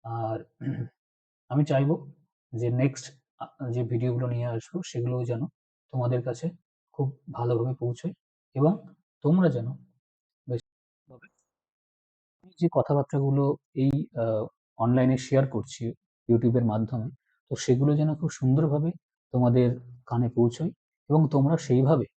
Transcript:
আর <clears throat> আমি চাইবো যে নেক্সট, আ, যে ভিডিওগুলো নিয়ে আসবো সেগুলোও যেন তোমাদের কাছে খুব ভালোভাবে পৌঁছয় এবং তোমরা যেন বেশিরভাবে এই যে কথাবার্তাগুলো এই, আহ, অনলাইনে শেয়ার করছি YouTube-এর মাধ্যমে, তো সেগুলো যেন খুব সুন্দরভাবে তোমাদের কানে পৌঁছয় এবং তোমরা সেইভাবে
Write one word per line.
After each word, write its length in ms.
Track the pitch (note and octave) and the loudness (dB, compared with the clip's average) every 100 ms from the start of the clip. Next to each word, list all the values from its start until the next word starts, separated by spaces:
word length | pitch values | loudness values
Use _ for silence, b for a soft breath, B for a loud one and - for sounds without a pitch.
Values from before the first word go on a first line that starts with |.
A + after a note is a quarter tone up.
আর 420 | A#2 A#2 A2 A2 - _ | -8 -6 -4 -6 -10 _
<clears throat> 320 | C3+ B2+ A#2+ _ _ _ _ _ _ | -8 -6 -8 _ _ _ _ _ _
আমি 160 | C3+ | -2
চাইবো 480 | D3 C3+ C#3+ F3 - - _ _ _ | 2 2 2 -2 -6 -20 _ _ _
যে 180 | A2+ A#2+ | -4 -2
নেক্সট, 440 | B2 C3+ C3+ - _ _ _ | 0 0 -2 -18 _ _ _
আ, 80 | - _ C3 | -18 _ -6
যে 140 | A#2+ | -4
ভিডিওগুলো 420 | A#2+ A#2 B2 A#2+ B2 | -2 -2 -2 -2 -4
নিয়ে 200 | A#2+ A#2+ | -4 -4
আসবো 360 | A2+ - F#3 | -6 -8 -10
সেগুলোও 420 | - A#2+ A#2+ B2+ | -8 -6 -4 -4
যেন 220 | A#2+ A#2 C#3 _ _ _ _ | -4 -4 -6 _ _ _ _
তোমাদের 320 | C3 B2 B2 | -4 -2 -2
কাছে 280 | B2+ A#2+ E3 - _ _ _ | -4 -6 -8 -10 _ _ _
খুব 260 | - C3+ - - | -6 -6 -6 -14
ভালোভাবে 420 | - A#2+ A#2+ B2+ | -6 -2 0 -2
পৌঁছয় 380 | B2+ A#2+ A#2+ F3 - _ _ _ | -4 -6 -6 -8 -10 _ _ _
এবং 320 | C3 D3 G3+ - _ _ _ | 0 0 0 -8 _ _ _
তোমরা 260 | D3 F3+ F3 | 2 4 2
যেন 240 | B2 A2+ C#3 - _ _ _ _ _ - | 0 -6 -10 -16 _ _ _ _ _ -10
বেশিরভাবে 840 | A#2 _ _ _ _ _ B2+ - _ _ _ _ _ _ _ _ _ _ _ | -10 _ _ _ _ _ -20 -20 _ _ _ _ _ _ _ _ _ _ _
এই 60 | F#3 - | -20 -2
যে 80 | E3+ | 0
কথাবার্তাগুলো 840 | C#3+ - C#3+ C#3 C#3+ C#3 C#3 C#3 - _ | 0 2 0 0 -2 0 2 0 -2 _
এই, 320 | - C3+ C#3 - B2 | -2 0 0 -4 -4
আহ, 300 | A2+ A2 A2+ _ _ - | -2 -2 -4 _ _ -2
অনলাইনে 420 | A#2 B2+ C3 C3 | 2 4 4 2
শেয়ার 280 | - C3+ C#3 | 2 2 2
করছি 460 | A2+ - - A#2 - _ _ - | -4 -8 -8 -8 -10 _ _ 2
YouTube-এর 360 | A#2 A#2+ A#2+ | 2 4 2
মাধ্যমে, 440 | A#2 G#2+ A2 B2 A2+ - _ _ _ | 0 0 -2 -4 -8 -12 _ _ _
তো 80 | C#3 | -8
সেগুলো 400 | - B2 C#3+ D3 | 0 2 4 2
যেন 180 | D#3 | 0
খুব 160 | D3+ D#3+ | 0 -4
সুন্দরভাবে 600 | - C3 C#3 D#3 C#3+ D#3+ - _ _ _ | -2 2 2 2 0 -2 -6 _ _ _
তোমাদের 480 | B2+ B2 B2 B2 B2 - - - | 2 4 4 4 0 -10 -20 -6
কানে 220 | A#2+ B2 | -2 0
পৌঁছয় 420 | A#2 A#2+ A#2 D#3+ - _ _ - | 2 2 2 -6 -6 _ _ 2
এবং 200 | D3+ D3+ | 4 4
তোমরা 240 | C#3+ C#3 E3 | 4 2 0
সেইভাবে 480 | - B2+ C3+ D3+ G#2+ | 2 2 4 2 0